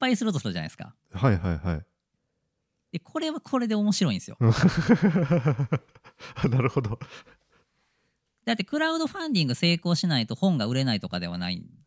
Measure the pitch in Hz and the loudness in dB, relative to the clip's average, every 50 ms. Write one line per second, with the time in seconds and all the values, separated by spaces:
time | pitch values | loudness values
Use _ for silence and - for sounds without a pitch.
0 | - 254 247 - 233 220 185 139 - 107 87 87 78 76 - - - - - _ | 0 0 0 0 0 -2 -2 -2 -4 -4 -6 -6 -8 -8 -10 -14 -16 -18 -18 _
1 | _ _ - 92 90 135 104 90 87 90 82 78 78 87 82 76 - - _ _ | _ _ -6 0 2 2 2 2 2 -2 -2 -2 -2 -4 -4 -4 -6 -12 _ _
2 | _ _ _ _ _ _ _ _ _ _ _ _ _ _ _ _ _ _ - 170 | _ _ _ _ _ _ _ _ _ _ _ _ _ _ _ _ _ _ -12 -12
3 | - - _ 311 320 311 302 - - - - 254 240 220 220 208 208 208 196 - | -12 -8 _ -6 -4 -4 -6 -6 -6 -2 -2 0 0 0 0 0 2 2 2 2
4 | 202 143 104 92 - - - - 120 113 113 - - 185 - 165 - - 240 160 | 2 2 0 -2 -4 -10 -4 2 4 4 4 6 4 4 2 2 4 4 4 4
5 | - 202 156 190 165 135 170 170 120 151 131 107 139 - - - - _ _ - | 4 2 4 2 2 2 2 2 2 2 0 0 0 -2 -2 -4 -4 _ _ -20
6 | _ - _ _ - - - - - 139 117 127 120 127 - 143 120 104 110 - | _ -20 _ _ -20 -16 -6 -2 0 2 2 2 2 2 0 0 -2 -2 -6 -8
7 | - - - - - - - _ _ _ _ _ _ _ _ _ _ _ _ _ | -10 -18 -20 -20 -20 -20 -20 _ _ _ _ _ _ _ _ _ _ _ _ _
8 | _ _ _ _ _ _ _ _ _ 226 233 220 190 - - 302 320 320 320 330 | _ _ _ _ _ _ _ _ _ -4 -2 -2 -2 -4 -2 -2 0 0 0 0
9 | 320 294 - 392 339 311 262 185 156 127 123 - - 170 170 165 - 175 175 - | -2 -4 -4 -6 -6 -2 0 0 2 0 0 0 2 2 2 2 2 0 0 2
10 | - 175 156 123 113 - 113 - - 196 180 135 104 110 123 131 135 131 113 98 | 2 0 0 0 0 -2 -2 0 2 2 2 2 0 0 0 0 0 0 0 -2
11 | - 90 - 90 87 85 87 87 90 87 90 87 - - - - _ | -2 -4 -6 -4 -6 -4 -6 -6 -4 -4 -6 -6 -8 -16 -20 -20 _